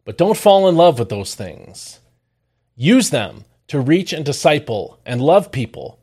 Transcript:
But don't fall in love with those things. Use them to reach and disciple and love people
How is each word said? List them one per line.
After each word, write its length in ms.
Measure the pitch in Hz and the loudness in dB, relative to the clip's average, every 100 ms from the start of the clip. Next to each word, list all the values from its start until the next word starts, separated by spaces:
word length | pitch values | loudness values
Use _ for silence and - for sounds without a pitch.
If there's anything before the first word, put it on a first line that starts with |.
But 140 | - 107 | -10 -2
don't 200 | 190 220 | 0 2
fall 300 | 208 196 190 | 4 4 4
in 80 | 165 | 4
love 240 | 175 127 | 4 2
with 100 | 113 | -4
those 260 | 101 95 - | -8 -10 -12
things. 640 | 95 - - - - - _ _ _ _ _ _ _ - | -16 -16 -20 -20 -20 -20 _ _ _ _ _ _ _ -4
Use 340 | 139 254 208 | 2 2 2
them 360 | 131 95 - - _ _ | -4 -6 -12 -20 _ _
to 120 | 143 | -4
reach 320 | 127 175 175 | 0 0 0
and 140 | 160 143 | -8 -6
disciple 720 | 135 165 151 151 107 - _ - | -2 0 0 -4 -8 -10 _ -8
and 160 | 123 | -4
love 300 | 143 196 175 | 2 2 2
people 480 | 127 117 - 64 - | -8 -10 -12 -18 -20